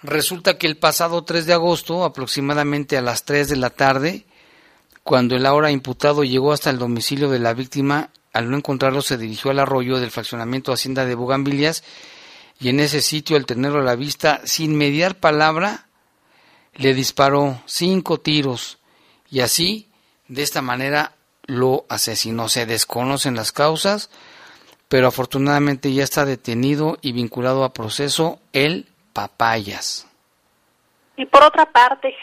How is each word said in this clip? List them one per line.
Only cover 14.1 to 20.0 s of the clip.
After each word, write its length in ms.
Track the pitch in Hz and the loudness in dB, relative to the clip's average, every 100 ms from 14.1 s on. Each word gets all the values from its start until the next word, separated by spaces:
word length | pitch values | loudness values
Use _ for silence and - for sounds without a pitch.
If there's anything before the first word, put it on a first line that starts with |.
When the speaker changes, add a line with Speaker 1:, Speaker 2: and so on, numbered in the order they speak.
| - 156 143 | 0 2 2
Speaker 1:
sin 340 | - - 156 151 | 0 -2 0 2
mediar 380 | 147 147 185 185 | 2 2 0 2
palabra, 720 | 160 151 156 160 196 226 _ _ _ _ _ _ _ _ _ | 2 4 2 2 -2 -6 _ _ _ _ _ _ _ _ _
le 220 | - 135 | -2 2
disparó 640 | 131 127 - 139 143 143 123 - | 2 0 2 4 4 0 -2 -8
cinco 520 | - 175 190 160 160 | -2 0 2 0 -2
tiros 600 | 165 151 135 120 - - _ _ _ _ - | 0 0 0 -4 -8 -14 _ _ _ _ -6
y 100 | 131 | -2
así, 500 | 120 - 175 214 - _ | 0 0 -2 -4 -10 _